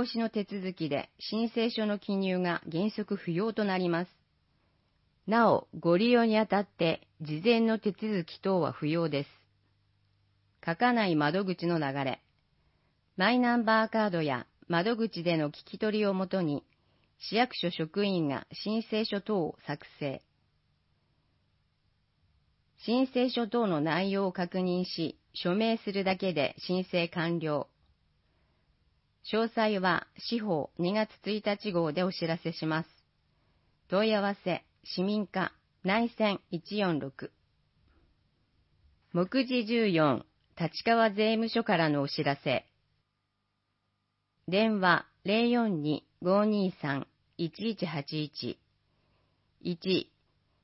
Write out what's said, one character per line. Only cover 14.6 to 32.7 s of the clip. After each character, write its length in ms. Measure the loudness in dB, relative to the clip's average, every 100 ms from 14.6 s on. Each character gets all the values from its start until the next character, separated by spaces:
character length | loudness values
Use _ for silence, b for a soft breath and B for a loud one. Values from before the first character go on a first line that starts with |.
| -2
窓 280 | 0 0 0
口 260 | -2 -2
で 140 | 0 0
の 140 | 0
聞 140 | -6
き 140 | -14 -4
取 200 | -2 0
り 80 | 0
を 80 |
も 120 | 0 -2
と 160 | -2
に、 220 | 0 -2 -6 _ _ _ _ _
市 180 | -4 0
役 200 | 0 -2
所 140 | -6
職 340 | -4 -6 -2
員 240 | 0 0 0
が 180 | -2 -8
申 300 | -10 -6 -4
請 220 | -2 -2
書 160 | -2 -4
等 180 | -2 -2
を 180 | -2 -6 -10
作 200 | -10 -10 -8
成。 220 | -6 -8 _ _ _ _ _ _ _ _ _ _ _ _ _ _ _ _ _ _ _ _ _ _ _ _ _ _
申 280 | 0 2 2
請 240 | 2 0
書 160 | 0 -2
等 200 | 0 0
の 140 | 2
内 320 | 2 0 0
容 140 | 0 -2
を 60 |
確 260 | -2 -4 -2
認 260 | 0 0
し、 340 | -2 -4 -6 -6 _
署 220 | -6 -2
名 240 | 0 0 -2
す 140 | -2
る 120 | -2
だ 120 | -2 0
け 160 | -2
で 220 | 0 -2 -4
申 260 | -4 -2
請 240 | 0 -2 -2
完 300 | -2 -2 0
了。 300 | -2 -2 -4 _ _ _ _ _ _ _ _ _ _ _ _ _ _ _ -4
詳 160 | -2 0
細 300 | 0 0 2
は 280 | 0 0 -4 -14
市 200 | -6 -4
法 320 | 0 -2 -2 -2
二 140 | 0
月 160 | 0 -2 -6
一 180 | -6 -4
日 300 | -2 -4 -2
号 200 | 0 0
で 100 | 0
お 100 | -2
知 140 | -2 -4
ら 100 | -2
せ 160 | -4
し 140 | -4
ま 160 | -2